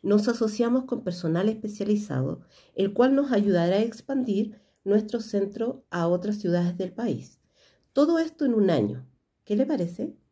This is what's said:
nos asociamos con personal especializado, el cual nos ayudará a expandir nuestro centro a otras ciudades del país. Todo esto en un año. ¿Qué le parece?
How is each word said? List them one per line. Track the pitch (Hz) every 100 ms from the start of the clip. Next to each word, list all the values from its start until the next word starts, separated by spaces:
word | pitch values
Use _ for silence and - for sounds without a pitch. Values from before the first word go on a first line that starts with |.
nos | 202 208 208
asociamos | 233 220 214 233 254 254
con | 233
personal | - 175 165 170 208
especializado, | 220 214 208 208 208 208 131 135 165 - _ _ -
el | 196
cual | 202 254 269
nos | 277
ayudará | 220 202 180 170 196
a |
expandir | 233 - - 269 247 196 - - _ _
nuestro | 190 208 208 226
centro | 220 202 196 208 226 254 _
a | 175 170
otras | 180 202 208
ciudades | 180 175 175 175
del | 185
país. | - 233 135 - _ _ _ _ _ _
Todo | - 302 330
esto | 320 - 277
en |
un | 220 190
año. | 151 104 127 - _ _ _
¿Qué | _ 208
le | 269
parece? | 285 175 - - - _